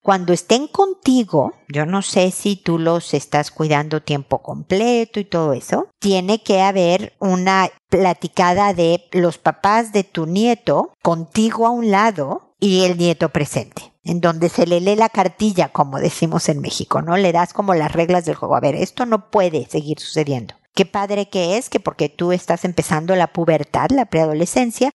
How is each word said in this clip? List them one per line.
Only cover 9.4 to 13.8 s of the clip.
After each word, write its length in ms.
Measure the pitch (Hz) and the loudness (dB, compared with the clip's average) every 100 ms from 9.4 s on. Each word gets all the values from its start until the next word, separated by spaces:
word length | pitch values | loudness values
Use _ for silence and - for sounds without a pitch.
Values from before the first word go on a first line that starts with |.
| 170 - 196 220 226 | -2 0 2 2 0
de 100 | 208 | -2
tu 220 | 185 - 160 | -2 -6 -2
nieto 640 | 185 233 226 - 147 302 - | 0 0 0 0 0 0 -2
contigo 640 | 175 165 165 220 220 214 233 | -2 0 -2 0 0 2 0
a 40 | |
un 220 | 240 226 | 0 2
lado 640 | 196 226 180 139 359 - _ | 2 2 0 -6 -8 -12 _
y 240 | 202 185 | 2 2
el 140 | 185 175 | 2 2
nieto 320 | 175 165 160 | 0 2 0
presente, 640 | 160 143 131 - - | -2 -2 -4 -8 -12